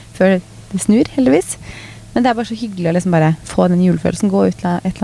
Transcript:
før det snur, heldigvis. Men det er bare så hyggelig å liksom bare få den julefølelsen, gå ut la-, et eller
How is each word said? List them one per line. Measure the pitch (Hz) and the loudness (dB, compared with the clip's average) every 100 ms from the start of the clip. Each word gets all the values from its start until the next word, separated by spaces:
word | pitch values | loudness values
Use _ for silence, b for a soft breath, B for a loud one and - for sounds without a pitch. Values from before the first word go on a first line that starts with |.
| B - | B 0
før | 185 185 - - - | 2 2 -2 -20 -10
det | 185 | -8
snur, | - 214 302 | 2 2 2
heldigvis. | - 254 294 - - B B B B B | 0 2 2 0 -10 B B B B B
Men | - | 0
det | 247 | 0
er | |
bare | 226 226 | 0 -4
så | 220 | -6
hyggelig | 226 185 170 | -8 -4 -2
å | |
liksom | 175 180 | 0 2
bare | 165 156 160 | 2 2 0
få | - - 185 | -2 0 2
den | 175 | 4
julefølelsen, | 180 165 170 175 208 | 2 2 0 -2 0
gå | 196 190 | 2 0
ut | - | 0
la-, | 180 175 | -4 -4
et | 190 | -4
eller | - | -2